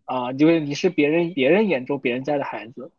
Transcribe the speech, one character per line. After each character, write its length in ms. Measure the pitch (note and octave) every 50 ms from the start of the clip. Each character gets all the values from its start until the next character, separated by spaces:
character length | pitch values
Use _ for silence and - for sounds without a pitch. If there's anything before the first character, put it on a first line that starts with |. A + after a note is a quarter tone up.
| _
啊， 280 | - C3 B2+ B2 B2+
因 140 | C3 C3+ D3+
为 140 | D#3+ E3+ E3
你 140 | D3+ C#3+ C#3+
是 160 | - - F#3
别 180 | E3+ - C#3+ C#3+
人， 240 | D#3 E3+ F3 E3+
别 160 | F#3 C#3+ B2+ C3+
人 180 | F3 G#3 A3
眼 200 | G3 D#3 B2 B2+
中 120 | C3 C#3+ C3+
别 140 | - B2+
人 100 | A#2 C3
家 140 | C3+ D3+ D3
的 80 | C#3 C3+
孩 220 | - - A2 G#2+
子 260 | A2+ - - B2 - -